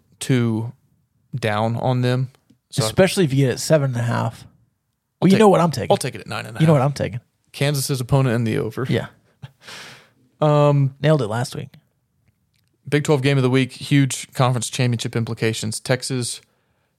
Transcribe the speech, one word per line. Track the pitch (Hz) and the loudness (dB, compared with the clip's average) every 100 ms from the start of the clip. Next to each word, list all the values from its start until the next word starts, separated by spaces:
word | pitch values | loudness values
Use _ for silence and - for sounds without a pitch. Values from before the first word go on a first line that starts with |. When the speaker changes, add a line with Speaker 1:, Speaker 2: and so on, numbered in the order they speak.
| _ _ | _ _
Speaker 1:
too | - 127 117 110 117 - _ _ _ _ _ | -2 0 0 -2 -6 -12 _ _ _ _ _
down | 123 110 104 113 117 | -6 -2 -2 -2 -2
on | 127 127 | -2 0
them. | 123 127 127 _ _ _ _ | 0 -2 -4 _ _ _ _
So | - | -4
I | 110 | -2
Speaker 2:
especially | 143 190 202 | 2 2 2
if | 156 | 0
you | 135 131 | 2 0
get | |
it | - | -2
seven | - 156 139 | 0 2 2
and | 120 | -2
a | |
half. | 117 117 113 - | -2 -2 -4 -8
Speaker 1:
I'll | - _ _ _ _ _ _ _ | -18 _ _ _ _ _ _ _
Speaker 2:
Well, | 185 | 2
you | |
Speaker 1:
take, | 202 | 6
Speaker 2:
know | 214 | 6
what | 160 | 6
I'm | 170 | 2
taking. | - 98 | -2 -2
Speaker 1:
I'll | 202 | -2
take | 131 | -2
it | 101 | -10
at | - | -10
nine | 110 113 | -10 -10
and | |
a | |
half. | 117 | 0
Speaker 2:
You | 160 | 4
know | |
what | 147 | 4
I'm | 139 | 2
taking. | 139 98 110 - _ _ | -2 -6 -6 -14 _ _
Speaker 1:
Kansas's | - 143 143 131 131 | -4 -2 -2 -4 -4
opponent | 123 139 131 113 | 0 2 2 0
in | |
the | 113 101 | 0 -2
over. | 107 113 131 | -4 -6 -4
Speaker 2:
Yeah. | 113 - - _ _ - _ - - - - _ _ _ _ | -4 -4 -14 _ _ -20 _ -20 -20 -20 -20 _ _ _ _
Speaker 1:
Um, | 151 147 147 143 135 - | 2 4 4 4 0 0
Speaker 2:
Nailed | 143 156 | 0 2
it | 104 | 0
last | 113 - - | -4 -6 -8
week. | - - _ _ _ _ _ _ _ _ _ _ 135 | -14 -18 _ _ _ _ _ _ _ _ _ _ -4
Speaker 1:
Big | 143 | -2
twelve | 147 147 | 2 2
game | 135 139 | 2 2
of | |
the | 127 | 2
week, | 131 127 | 2 0
huge | - 135 143 135 - - | -4 0 2 2 -2 -8
conference | - 127 127 - | 0 0 0 -4
championship | - 123 117 117 120 | -2 -2 -2 -4 -4
implications. | 113 113 113 110 110 - | -4 -2 -2 -2 -6 -8
Texas, | - 127 - 127 117 - _ _ _ _ _ | -2 -4 -2 -6 -6 -10 _ _ _ _ _